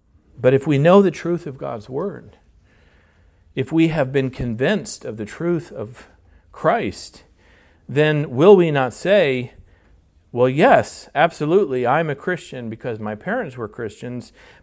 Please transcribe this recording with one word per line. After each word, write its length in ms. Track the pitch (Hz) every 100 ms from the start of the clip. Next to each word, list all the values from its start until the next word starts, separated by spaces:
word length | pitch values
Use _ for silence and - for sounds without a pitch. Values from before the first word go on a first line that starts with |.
| _ _ _ -
But 140 | 120
if 140 | 131 143
we 100 | 139
know 240 | 160 196
the 100 | 196
truth 360 | 147 165 170 151
of 100 | 131
God's 320 | 139 120 104
Word, 480 | 127 196 135 104 - _ _ _ _ _ _ _ _ _ _ _
if 180 | - 131
we 160 | 160 165
have 240 | 156 131
been 160 | 139 131
convinced 760 | 127 123 110 139 214 - - -
of 100 | 107
the 80 |
truth 480 | 104 - 170 175 -
of 340 | - 110 123 - _ _ _ _
Christ, 720 | - 156 226 123 - - - _ _ _ _ _ _ -
then 420 | 131 151 151 143
will 240 | 123 175
we 160 | 196 170
not 220 | 143 127
say, 640 | - 170 208 156 127 120 - - _ _ _ _ _ _
"Well, 200 | 117 127
yes, 580 | 135 240 196 107 - -
absolutely, 720 | 135 165 - 147 185 175 127 120
I'm 240 | 143 160
a 40 |
Christian 540 | 139 - 180 - 131 117
because 320 | 110 131 110
my 140 | 107
parents 420 | 107 - 240 185 123
were 120 | 107
Christians, 680 | - 113 - 123 123 117 _ - -